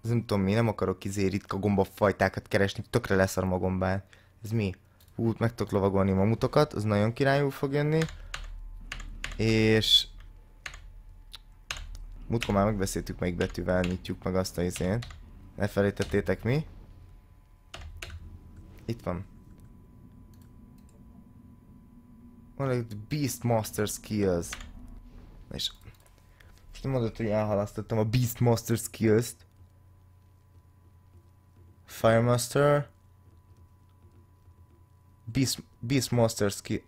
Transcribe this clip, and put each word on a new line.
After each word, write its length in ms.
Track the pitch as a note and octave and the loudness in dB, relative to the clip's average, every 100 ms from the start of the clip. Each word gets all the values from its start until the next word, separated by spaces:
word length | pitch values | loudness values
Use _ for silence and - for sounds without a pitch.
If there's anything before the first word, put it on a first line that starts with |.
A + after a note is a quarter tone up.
Ez 80 | A2+ | 0
nem 100 | A#2 | 0
tudom 220 | A2 G#2 | 2 0
mi, 100 | F#2+ | 2
nem 160 | G#2+ A#2 | 2 2
akarok 360 | G2+ F#2+ F#2 | 0 -2 -2
izé 220 | G2 G2 F#2+ | -4 -2 0
ritka 300 | G2 - G2 | -2 -4 -2
gombafajtákat 920 | G2+ G2 F#2+ - G#2 F#2 F#2+ - - | 0 2 0 2 2 4 0 0 -2
keresni, 360 | G#2 G2 - - | 2 2 0 -2
tökre 240 | A#2 - | -2 2
leszarom 380 | F#2+ F#2+ - F#2 | 4 4 2 0
a 60 | F#2 | 0
gombát. 460 | F#2 F#2 F#2 G2 - - _ _ | 0 0 0 -2 -6 -20 _ _
Ez 60 | G#2 | -4
mi? 240 | A2+ G2 F2+ _ _ - | -2 -2 -4 _ _ -16
Hú, 180 | - A2+ G#2+ | -2 -2 2
meg 160 | A2+ | -2
tudok 180 | - G2+ | 0 0
lovagolni 400 | G#2 G2 F#2+ F#2+ | 2 4 4 4
mamutokat, 600 | F#2+ G2+ A2+ B2+ - D3+ | 4 4 2 2 4 2
az 120 | - | 0
nagyon 280 | G#2+ G#2 G#2+ | 0 2 2
királyul 380 | A#2+ C3+ C#3 C#3+ | 2 2 4 0
fog 220 | - C#3+ | -2 -2
jönni. 280 | C#3+ D3 D#3+ D#3 - - - - - - - - - - - - - | 0 2 2 0 -6 -12 -12 -12 -12 -14 -14 -14 -12 -12 -12 -10 -2
És 720 | A2+ A2 A2 A2 G#2 - - - - - - - - - - - - - - - - - - - - - - - - | 2 4 6 4 4 2 2 -12 -20 -20 -20 -16 -16 -14 -18 -20 -20 -20 -20 -20 -20 -20 -12 -12 -10 -14 -14 -16 -6
múltkor 280 | A#2 - | -4 0
már 100 | G2+ | 2
megbeszéltük, 540 | G2+ G#2 F#2+ F2+ - F#2 | 2 0 -2 -4 -6 -4
melyik 180 | F2+ F2 | -4 0
betűvel 440 | F#2 - F2+ F#2 | -2 -2 0 0
nyitjuk 420 | F2+ F2+ - F#2 | 0 -2 -6 -6
meg 140 | F#2 F#2 | -2 -2
azt 220 | F#2 - | -2 -2
a 40 | |
izén. 360 | F2+ - F2+ A2+ - - - - - - | -4 -2 -2 -2 -4 -14 -20 -20 -18 -6
Elfelejtettétek 840 | G#2 - G2+ G2 - G2+ - F#2+ | -2 2 0 0 -2 0 0 -2
mi? 240 | A2 C#3+ D#3 - - - - - - - - - - - - - - - - - - - - - | 0 0 -2 -14 -20 -20 -20 -20 -20 -20 -20 -20 -20 -18 -16 -14 -14 -14 -16 -20 -20 -20 -20 -16
Itt 180 | - A#2 | -10 -6
van. 240 | - F2 G2 - - - - - - - - - - - - - - - - - - - - - - - - - - - - - - - - - | -4 -6 -8 -18 -20 -20 -20 -20 -20 -20 -20 -20 -20 -20 -20 -20 -20 -20 -20 -20 -20 -20 -20 -20 -20 -20 -20 -20 -20 -20 -20 -20 -20 -20 -20 -6
Van 140 | C3+ | -2
egy 260 | B2 A#2 G#2 | 0 -2 -10
Beast 460 | G#2+ D3+ C3+ - | -6 -2 -2 -2
Master 460 | A#2+ A2+ G#2+ - G#2 | 0 0 0 -2 -4
Skills. 600 | - - G#2+ G2 F2 E2+ - - - - - - - - - - | -4 -4 0 2 2 -2 -10 -14 -16 -16 -18 -18 -20 -20 -20 -12
Na 60 | |
és, 160 | C#2 - - - - - - - - - - - | -8 -8 -8 -20 -20 -20 -20 -20 -20 -20 -20 -20
és 80 | - | -10
nem 120 | C3+ | -2
mondod, 240 | C3 A2+ - | 0 -2 -2
hogy 100 | A2+ | 0
elhalasztottam 720 | G#2+ G#2+ G2+ G#2 - G#2 A2+ | 0 2 0 -2 -6 -2 0
a 60 | |
Beast 360 | A2 A#2+ A#2+ - | 2 2 2 2
Master 360 | A#2+ A2+ - A#2 | 4 4 2 -2
Skills-t. 680 | - - A2 G#2+ A#2+ - - - - - - - - - - _ _ - - - - - - - _ _ _ - - - | -4 0 6 6 4 -10 -20 -20 -20 -20 -20 -20 -20 -20 -20 _ _ -20 -20 -20 -20 -20 -20 -20 _ _ _ -20 -20 -20
Fire 360 | - - A2+ A2+ | -20 0 4 6
Master. 680 | A#2+ A#2+ - C#3+ C#3+ C#3+ C#3+ - - _ - - _ - - _ _ _ - - _ _ - - - - - _ _ - | 4 2 2 2 4 4 0 -14 -20 _ -20 -20 _ -20 -20 _ _ _ -20 -20 _ _ -20 -20 -20 -20 -20 _ _ -18
Beast, 380 | - A2+ B2 - - _ | -4 0 2 0 -8 _
Beast 320 | A#2 C#3 - | -2 0 2
Master 400 | B2 A2+ - G2+ | 2 2 2 0
Skill. 300 | - - A2 | -2 -4 -6